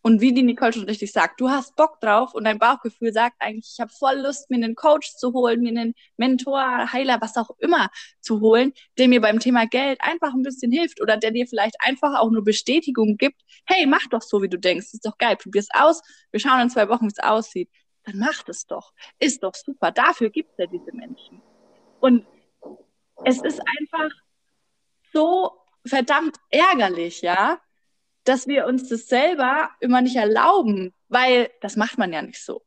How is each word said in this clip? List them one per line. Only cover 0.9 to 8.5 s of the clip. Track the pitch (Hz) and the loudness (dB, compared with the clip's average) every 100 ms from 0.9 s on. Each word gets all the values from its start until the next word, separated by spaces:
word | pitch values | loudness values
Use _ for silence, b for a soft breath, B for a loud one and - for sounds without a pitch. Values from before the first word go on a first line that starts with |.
| 214 202 | -8 -4
sagt, | 208 165 - | -2 -2 -2
du | 254 | -2
hast | 277 254 - | -2 -4 0
Bock | 311 - | 0 0
drauf | 220 208 254 | 2 2 0
und | - 220 | -4 -4
dein | 214 | 2
Bauchgefühl | 226 262 233 _ 233 | 2 2 -6 _ -4
sagt | 214 233 _ | 0 -2 _
eigentlich, | 214 220 - | -10 -8 -16
"Ich | - | -12
hab | 220 | -12
voll | - 269 277 | -2 -2 0
Lust, | 269 285 - | -4 -8 -4
mir | 254 | -4
einen | 226 233 | -2 0
Coach | 311 302 - - | 2 2 0 -6
zu | 247 | -4
holen, | 247 240 233 | 0 0 0
mir | 240 | 0
einen | 233 226 - b - | -2 -4 -8 b -4
Mentor, | 254 254 262 269 254 247 262 | 0 0 -2 -2 -2 -2 -2
Heiler, | 254 269 233 | -2 0 -2
was | 220 - | -2 -6
auch | 220 - | -8 -4
immer | 302 330 190 B B B | 0 2 0 B B B
zu | - 220 | -4 2
holen, | 220 | 4